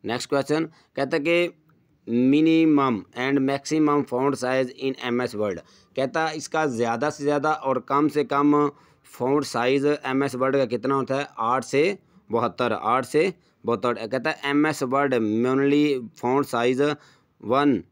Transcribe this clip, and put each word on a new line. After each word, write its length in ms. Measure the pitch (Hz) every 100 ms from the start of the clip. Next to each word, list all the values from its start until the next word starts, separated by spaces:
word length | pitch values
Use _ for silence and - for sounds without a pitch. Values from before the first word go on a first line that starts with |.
| 104
नेक्स्ट 240 | 123 -
क्वेश्चन 360 | 139 135 151 160 _ _ -
कहता 220 | 135 160
है 60 | 147
कि 280 | 170 175 - _ _ _ _ -
"Minimum 880 | 120 127 147 160 160 160 143 135 107 90 120
and 200 | 127 139
maximum 640 | 135 139 - 156 151 147 -
font 300 | 123 139 131
size 340 | 123 131 127 - 135
in 100 | 131 123
M 120 | 120
S 120 | 123 104
Word", 240 | 104 87 - - _ -
कहता 300 | 131 160 160
है 100 | 156
इसका 280 | 147 160 156
ज़्यादा 440 | 117 117 117 147
से 140 | 147
ज़्यादा 280 | 143 147 151
और 280 | 151 135 127 -
कम 180 | 139 151
से 160 | 147
कम 480 | 143 143 147 147 147 - _ _ -
फॉन्ट 400 | - 123 143 139
साइज 400 | 127 120 139 143
एम 380 | 147 135 131
एस 120 | 135 123
वर्ड 220 | 131 139
का 80 | 123
कितना 300 | 120 123 139
होता 200 | 127 135
है? 120 | 143 -
आठ 240 | 113 131
से 340 | 117 135 165 196 _ _ _
बहत्तर, 420 | 113 117 - 123
आठ 320 | 107 107 127 127
से 280 | 151 185 - _ _ 107
बहत्तर। 420 | 117 123 107 110
कहता 220 | 127 151
है, 100 | - 143
एम 220 | 143 156
एस 160 | 147
Word 300 | 131 135 143
mainly 720 | 123 107 110 123 135 139 147 147 135 113 -
font 320 | 123 135 135
size 460 | 120 120 131 147 147 - _ _ _
वन 400 | 104 131 147 110 -